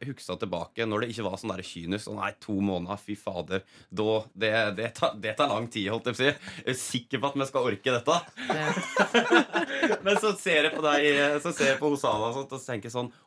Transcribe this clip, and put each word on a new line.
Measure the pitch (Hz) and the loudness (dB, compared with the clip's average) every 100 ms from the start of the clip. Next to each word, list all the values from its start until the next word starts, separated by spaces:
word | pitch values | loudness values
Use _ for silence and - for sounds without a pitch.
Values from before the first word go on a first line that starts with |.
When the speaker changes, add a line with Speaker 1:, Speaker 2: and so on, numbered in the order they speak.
| 127 | -10
Speaker 1:
husker | 131 - 90 | -10 -8 -6
tilbake | 104 87 85 - 113 | -4 -4 -4 -4 -2
når | 107 | 0
det | 120 | -2
ikke | 117 | -4
var | 98 95 | -4 -4
sånn | 110 92 | -6 -6
der | |
kynisk, | 90 85 85 101 107 | -8 -10 -4 -4 -6
sånn, | 104 | -6
«Nei, | 98 - | -6 -6
to | - | -6
måneder, | 101 101 90 87 101 | -2 0 0 -2 -8
fy | - 104 | -8 -10
fader, | - 90 82 95 - - - | -6 -6 -4 -4 -6 -20 -10
da, | 92 107 110 - 95 | -2 2 0 -2 -4
det, | 110 110 107 90 | 0 2 2 0
det | 113 | -4
tar, | - - 107 | -2 -2 -2
det | 110 107 | -4 0
tar | - | 0
lang | 107 117 | 0 -4
tid», | 113 95 | -4 -2
holdt | 113 | -2
jeg | 123 | -2
på | 110 | 0
å | 135 | 2
si. | 143 - - | 0 -4 -8
«Jeg | - | -4
er | 127 | -4
sikker | - 123 - 127 | -2 -4 -4 -2
på | 139 | -2
at | |
vi | 139 | -2
skal | 135 135 | -2 0
orke | 123 101 135 | 0 0 0
dette.» | 120 143 170 - - 254 | 0 2 0 0 -8 -4
Speaker 2:
Ja. | 156 156 | -2 -2
Speaker 1:
<laughs> | 190 - - 202 233 233 339 - 330 339 - 294 202 | -2 -2 0 2 4 6 6 6 0 -2 0 0 0
Men | 196 202 | 2 2
så | 214 180 | 2 0
ser | 190 156 151 | 2 4 4
jeg | |
på | 156 | 2
deg, | 151 147 147 143 143 147 | 2 4 4 6 4 2
så | 175 | 0
ser | 165 139 | 2 2
jeg | 135 | 4
på | 143 | 2
Hosana | 143 127 107 113 | 2 2 0 0
og | |
sånt, | 127 135 | -4 -6
og | 135 | -10
så | - | -8
tenker | 117 117 | -8 -6
jeg | |
sånn, | 123 123 - | -6 -6 -8